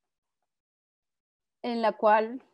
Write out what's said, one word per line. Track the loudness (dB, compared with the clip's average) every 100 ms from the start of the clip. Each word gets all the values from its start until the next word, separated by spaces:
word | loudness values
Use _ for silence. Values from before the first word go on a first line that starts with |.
| _ _ _ _ _ _ _ _ _ _ _ _ _ _ _ _
en | -8 -2
la | -2
cual | 0 2 2 0 -8 -18